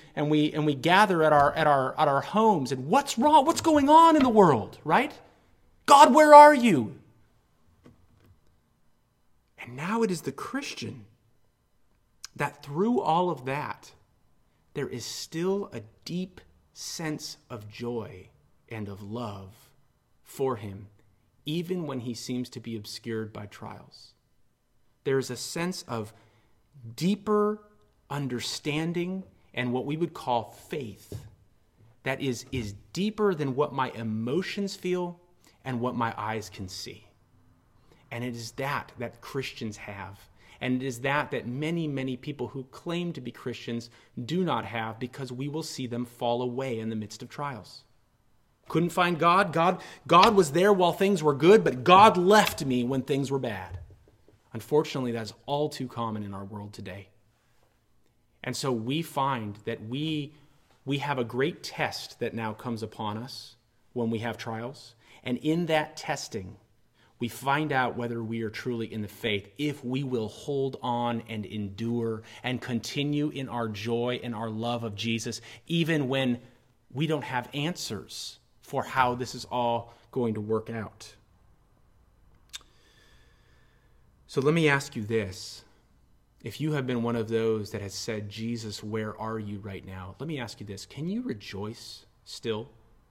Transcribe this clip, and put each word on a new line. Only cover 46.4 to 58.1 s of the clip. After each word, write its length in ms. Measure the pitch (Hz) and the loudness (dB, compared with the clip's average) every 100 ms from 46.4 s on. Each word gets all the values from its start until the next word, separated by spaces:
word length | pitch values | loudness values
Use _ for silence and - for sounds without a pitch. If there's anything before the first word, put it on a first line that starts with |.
away 360 | 123 123 120 113 | -2 -4 -6 -6
in 100 | 113 | -6
the 60 | 110 | -6
midst 280 | 104 - | -8 -12
of 60 | 123 | -14
trials. 560 | - 143 117 - - _ _ _ _ _ _ _ _ - | -10 -8 -10 -14 -20 _ _ _ _ _ _ _ _ -4
Couldn't 220 | 165 170 | 0 0
find 260 | 185 175 170 | 2 2 4
God. 340 | 170 180 190 | 4 4 2
God, 300 | 156 170 180 - - - | 2 2 2 -4 -12 6
God 300 | 170 208 202 | 8 10 8
was 160 | 160 | 6
there 200 | 151 196 | 6 6
while 220 | 196 175 | 6 4
things 300 | 156 196 190 | 4 2 4
were 100 | 151 | 4
good, 300 | 139 165 220 | 6 8 8
but 200 | 160 127 | 8 2
God 340 | 123 180 214 185 | 8 10 10 8
left 460 | 175 214 185 - | 6 6 6 0
me 200 | 139 123 | 0 0
when 180 | 120 135 | 0 -2
things 300 | 127 139 131 | -2 -2 -2
were 80 | 135 | -2
bad. 400 | 127 98 90 87 - - _ _ _ _ _ | -4 -6 -10 -12 -14 -20 _ _ _ _ _
Unfortunately, 580 | 113 - 147 156 139 127 | -14 -2 0 0 -4 -4
that's 220 | 117 110 - - | -6 -8 -12 -6
all 220 | 143 151 | -4 -4
too 180 | - 127 | -6 -10
common 340 | 120 113 107 | -6 -6 -6
in 140 | 101 98 | -8 -10
our 100 | 98 | -12
world 260 | 107 104 | -12 -14
today. 380 | 104 98 98 101 _ _ _ _ _ _ _ _ _ _ | -14 -14 -14 -18 _ _ _ _ _ _ _ _ _ _